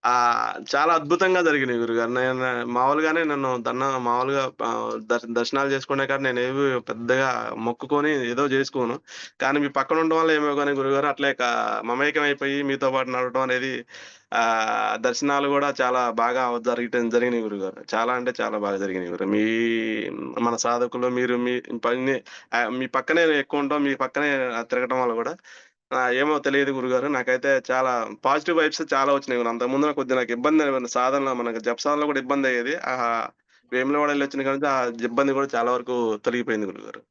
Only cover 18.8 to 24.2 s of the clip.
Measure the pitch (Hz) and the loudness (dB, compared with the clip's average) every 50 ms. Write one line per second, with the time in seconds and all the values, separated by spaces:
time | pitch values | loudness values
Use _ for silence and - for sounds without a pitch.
18.8 | 98 98 92 92 90 87 87 90 95 98 101 107 107 110 113 113 117 117 113 113 | -2 -2 -4 -4 -4 -6 -4 -4 -2 0 2 2 2 2 0 0 0 0 0 -2
19.8 | 110 110 110 107 104 92 - - - 65 - - 117 117 117 113 - 120 120 120 | -2 -4 -4 -4 -6 -6 -8 -8 -10 -8 -6 -2 -2 0 0 0 0 0 0 0
20.8 | 123 120 - 123 123 127 123 123 127 120 123 120 120 123 123 123 - - - 120 | 0 -2 -2 -2 -2 -2 0 0 0 0 0 0 0 -2 -2 -4 -6 -6 -10 -4
21.8 | - 120 120 127 131 135 139 127 - - - - - _ - 120 120 107 117 127 | -2 -2 -2 0 0 -2 -2 -2 -4 -10 -20 -20 -18 _ -2 -2 0 0 -2 -4
22.8 | 131 127 - 131 127 - 160 165 170 160 156 143 139 _ - 147 143 139 147 147 | -6 -2 -2 -4 -2 2 2 4 4 4 4 2 0 _ -2 -2 -2 0 0 0
23.8 | 143 139 135 127 135 127 - 143 | 0 0 0 -2 -4 -4 -2 -2